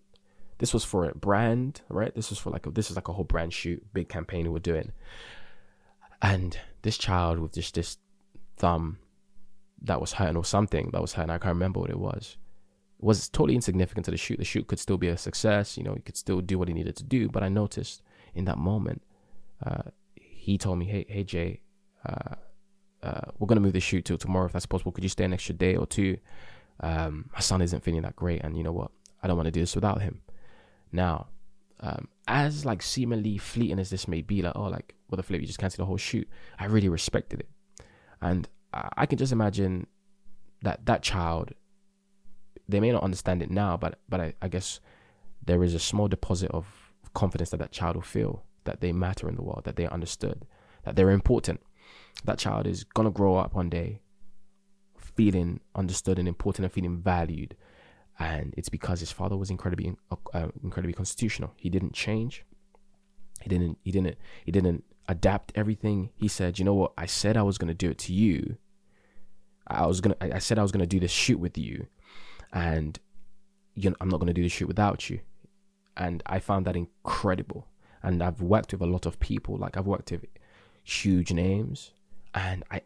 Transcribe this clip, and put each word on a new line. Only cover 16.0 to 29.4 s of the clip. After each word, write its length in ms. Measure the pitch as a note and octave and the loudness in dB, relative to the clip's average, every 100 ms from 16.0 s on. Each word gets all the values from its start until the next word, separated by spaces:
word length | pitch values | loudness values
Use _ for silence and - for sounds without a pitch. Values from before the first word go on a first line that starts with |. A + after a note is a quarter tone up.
could 160 | - - | -8 -6
still 240 | - F#2 | -2 0
do 180 | F2+ F#2 | 2 0
what 100 | F2 | 0
he 40 | |
needed 240 | E2 E2+ - | 0 -4 -6
to 80 | |
do. 240 | - C3 G#2 | 0 2 2
But 140 | - | 0
I 80 | F#2+ | 2
noticed 500 | G2+ G#2 - - - _ - - | 2 0 -2 -8 -12 _ -20 -10
in 120 | - F#2+ | -4 -2
that 100 | A1+ | 0
moment, 460 | F2 G#2 - - - _ _ - - - | 2 2 0 -4 -10 _ _ -14 -14 -10
uh, 180 | - - - - _ | -6 -6 -8 -16 _
he 420 | - - - - G2 | -20 -16 -8 -2 0
told 220 | G2 F2 | 0 -2
me, 80 | F#2 | -2
"Hey, 180 | G#2 - | -4 -4
hey, 180 | G2+ | -6
Jay, 360 | F#2+ F2 F2 - - _ _ _ - | -4 -2 -4 -6 -14 _ _ _ -10
uh, 280 | - - - - - _ _ _ _ | -8 -8 -10 -12 -16 _ _ _ _
uh, 180 | - - - - | -8 -6 -8 -2
we're 100 | G2+ | 4
gonna 120 | A2 | 6
move 140 | G2 | 6
the 60 | F#2 | 4
shoot 240 | - F#2 | 2 0
till 120 | - E2+ | 0 -2
tomorrow 300 | - F#2 F2+ | 2 2 2
if 60 | |
that's 120 | F2+ | 0
possible. 280 | - F#2 F#2 | -2 -2 -2
Could 120 | F2+ | -2
you 60 | F#2+ | -2
stay 140 | - | 0
an 100 | F#2 | 0
extra 200 | F#2 - | 0 -4
day 220 | E2+ F#2 F#2 | 0 2 2
or 100 | D2+ | 0
two? 300 | - F#2+ F#2 - - - - - - | 2 2 0 -6 -12 -12 -16 -20 -4
Um, 480 | D#2+ D#2+ D#2+ D2+ - | -2 0 -2 -4 -8
my 60 | - | -4
son 200 | - F#2 | 2 4
isn't 240 | F2 F2 | 2 0
feeling 180 | - E2 | 0 -2
that 140 | - - | -2 -4
great, 260 | F2 E2 | -2 -2
and 140 | D2+ D#2+ | -2 -4
you 60 | |
know 100 | E2 | -2
what? 200 | E2+ - - - _ | -2 -6 -10 -20 _
I 40 | F#2 | 0
don't 100 | |
wanna 140 | F2 | 2